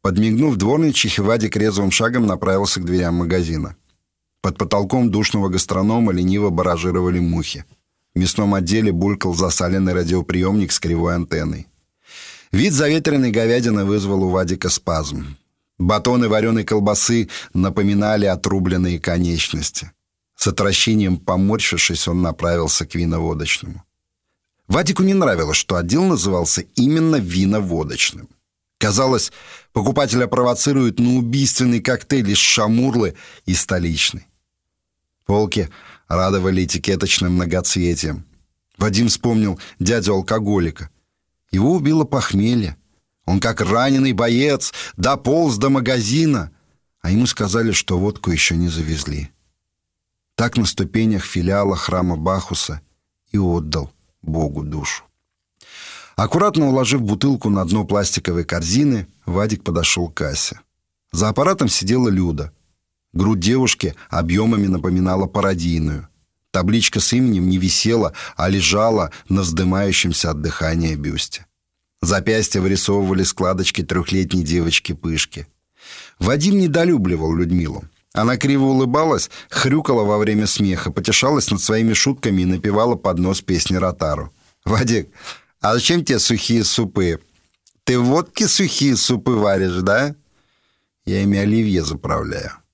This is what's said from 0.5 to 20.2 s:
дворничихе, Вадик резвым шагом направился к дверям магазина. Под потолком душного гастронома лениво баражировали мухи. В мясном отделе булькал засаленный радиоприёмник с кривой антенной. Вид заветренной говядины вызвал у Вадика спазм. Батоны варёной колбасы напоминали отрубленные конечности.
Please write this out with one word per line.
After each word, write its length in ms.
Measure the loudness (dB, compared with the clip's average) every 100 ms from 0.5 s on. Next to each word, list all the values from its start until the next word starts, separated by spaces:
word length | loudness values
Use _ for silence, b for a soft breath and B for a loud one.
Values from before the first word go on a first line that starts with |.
| 2
дворничихе, 680 | 2 2 2 2 -2 0
Вадик 340 | 0 2 0 0
резвым 360 | 0 2 0
шагом 340 | 2 0 2 0
направился 540 | 0 0 0 0 -2
к 40 |
дверям 300 | 0 0 0
магазина. 640 | 0 0 0 0 -4 -6 -10 _ _ _ _ _ _
Под 180 | -6 -2
потолком 540 | 0 0 0 2 2
душного 360 | 2 0 0 0
гастронома 640 | -2 -2 0 2 2 2
лениво 380 | 2 0 2 0
баражировали 680 | 0 0 0 0 0 0 0
мухи. 440 | 0 -2 -4 -10 -14 _ _ _ _
В 60 | -2
мясном 360 | 0 2 2
отделе 360 | 0 0 0 0
булькал 440 | 0 0 -2 -2
засаленный 580 | -2 -2 0 -2 0 0
радиоприёмник 800 | 0 0 -2 -2 -2 0 0 0
с 80 | -2
кривой 340 | -2 -2 0
антенной. 540 | -2 -4 -4 -4 -8 -12 _ _ _ B B B B B
Вид 220 | 0 2
заветренной 580 | 2 2 2 0 2 2
говядины 540 | 2 2 2 2 0
вызвал 400 | 0 0 0 0
у 60 | 2
Вадика 380 | 0 0 -2 -2
спазм. 680 | -2 -2 -4 -4 -8 -10 -14 _ _ _ _
Батоны 500 | 0 2 2 2 2
варёной 360 | 2 2 0
колбасы 640 | 0 0 2 2 2 2 0 B B
напоминали 720 | -2 0 2 0 2 0 2 0
отрубленные 720 | 0 0 0 0 0 0 -2
конечности. 920 | -2 0 0 -2 -4 -4 -6 -8 -12 _ _ _